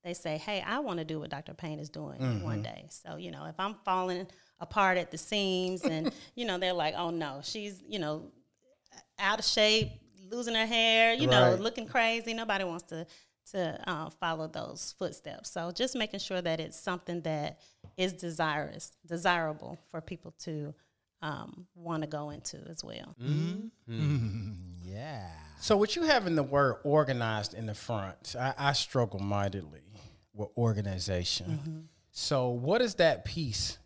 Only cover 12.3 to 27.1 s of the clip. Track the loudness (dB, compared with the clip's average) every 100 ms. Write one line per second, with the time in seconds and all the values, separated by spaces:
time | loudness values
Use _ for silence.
12.3 | -4 0 0 0 -4 -8 -10 -10 -14 _
13.3 | _ -8 -2 -2 -2 -4 -4 -6 -4 -2
14.3 | -2 -4 -6 -8 -6 -8 -4 -6 -6 -12
15.3 | -12 -8 -6 -6 -2 -2 0 -4 -4 -4
16.3 | -2 0 -2 -2 -6 -4 -4 -4 -4 -2
17.3 | -2 -2 -6 -20 _ -18 -2 -2 -2 -6
18.3 | -2 0 0 -4 -8 -14 _ -8 0 2
19.3 | 2 0 -4 -10 -12 _ -12 -10 -12 -12
20.3 | -12 -8 -6 -8 -12 _ _ _ _ -8
21.3 | -8 -10 -14 -18 -12 -4 -4 -2 -6 -6
22.3 | -8 -10 -12 -14 -12 -10 -12 -12 -6 0
23.3 | 0 0 -4 -8 _ -8 -2 2 2 0
24.3 | -2 -6 -8 -12 -12 -10 -10 -8 -10 -10
25.3 | -14 -18 -8 4 6 6 4 6 6 6
26.3 | 2 4 6 6 4 4 6 6